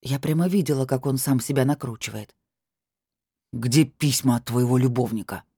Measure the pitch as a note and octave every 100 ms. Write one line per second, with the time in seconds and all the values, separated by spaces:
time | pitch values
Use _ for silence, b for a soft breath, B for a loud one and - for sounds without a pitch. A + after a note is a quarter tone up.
0 | - C3+ C#3+ D#3 F3 G3 D#3 C#3 C3 C3+
1 | C#3 C3 C#3 C3+ - C#3 C3 D3 A2+ A2
2 | - A2 G#2 _ _ _ _ _ _ _
3 | _ _ _ _ _ B2 A#2 B2 D#3 _
4 | D3+ B2+ C3 A#2+ - B2 B2 B2+ B2+ B2
5 | A#2+ A2 F#2+ F#2+ -